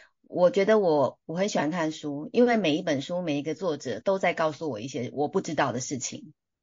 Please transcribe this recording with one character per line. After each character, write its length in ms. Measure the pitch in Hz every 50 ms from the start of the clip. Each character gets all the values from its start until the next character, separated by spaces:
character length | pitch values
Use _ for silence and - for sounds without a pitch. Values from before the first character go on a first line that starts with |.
| - _ _ _
我 280 | _ - - 165 180 175
觉 140 | 175 196 196
得 160 | 208 220 214
我， 400 | 196 170 151 147 131 - - _ _
我 120 | - 160
很 120 | 180 196 214
喜 80 | 208
欢 140 | 185 147 151
看 220 | 180 175 160 156
书， 360 | 156 - - 147 139 143 151 240
因 140 | - 226 247
为 100 | 247 233
每 200 | 220 185 156 143
一 60 | 175
本 180 | 180 170 147 135
书， 220 | 143 - 175 180
每 160 | 180 160 143 143
一 60 | 139
个 100 | 160 156
作 220 | - 190 175 147
者 240 | 135 - 127 104 113
都 180 | - 196 196 190
在 160 | 190 180 170
告 160 | - 160 156
诉 200 | 147 - 165 151
我 100 | 117 104
一 80 | 113 139
些 220 | 143 131 123 -
我 160 | - 131 147 139
不 120 | - 190
知 140 | 190 - 156
道 160 | 151 147 131
的 80 | 110 127
事 200 | - - 143 117
情。 340 | - - - - - 156 - _ _ _ _ _